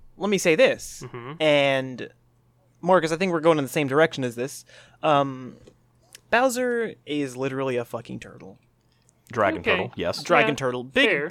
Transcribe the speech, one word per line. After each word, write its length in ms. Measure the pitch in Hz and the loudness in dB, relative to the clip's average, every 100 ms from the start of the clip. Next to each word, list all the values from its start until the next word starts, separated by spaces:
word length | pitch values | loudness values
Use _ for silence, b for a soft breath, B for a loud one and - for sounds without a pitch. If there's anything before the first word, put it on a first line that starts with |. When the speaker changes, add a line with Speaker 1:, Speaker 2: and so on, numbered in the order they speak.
| - - | -20 -6
Speaker 1:
let 100 | 196 | -2
me 80 | 190 | 2
say 200 | 180 160 | 4 6
this. 460 | 254 117 - - 131 | 4 4 -6 -14 -14
Speaker 2:
Mm-hmm. 340 | 123 123 160 | -12 -12 -2
Speaker 1:
And, 680 | 156 147 139 135 131 120 - - _ _ _ _ _ _ | 2 4 4 0 -2 -8 -12 -16 _ _ _ _ _ _
Marcus, 280 | 170 185 156 | 2 4 4
I 60 | 160 | 0
think 160 | 185 | 0
we're 80 | 165 | 2
going 180 | 160 156 | 4 4
in 60 | |
the 60 | 135 | 2
same 180 | 165 139 | -2 0
direction 340 | 139 160 143 | 2 2 2
as 120 | 127 120 | -6 -4
this. 280 | 135 - - b b b | -8 -8 -20 b b b
Um, 540 | 156 143 139 131 127 - - _ _ _ _ - _ | 2 2 2 -4 -14 -18 -20 _ _ _ _ -20 _
Bowser 640 | 226 262 240 247 240 226 - - | 2 2 0 -2 -2 -4 -8 -6
is 300 | 147 139 123 | -4 -4 -4
literally 400 | 135 135 135 120 | -4 -2 -2 -2
a 60 | |
fucking 360 | 117 117 - 123 | -4 -8 -10 -14
turtle. 380 | 101 - 92 - _ _ _ _ _ _ - | -14 -20 -20 -20 _ _ _ _ _ _ -8
Speaker 3:
Dragon 280 | 113 101 90 | 0 2 2
Speaker 2:
Okay. 100 | 208 | 0
Speaker 3:
turtle, 220 | 185 - - | -2 -2 -4
yes. 260 | 85 - | -4 -4
Speaker 1:
Dragon 280 | - 165 220 | 2 2 2
Speaker 2:
Yeah, 40 | 131 | 0
Speaker 1:
turtle. 280 | 131 123 | -4 -4
Big, 240 | 127 254 277 | -4 0 2
Speaker 2:
fair. 180 | 151 156 | 0 -2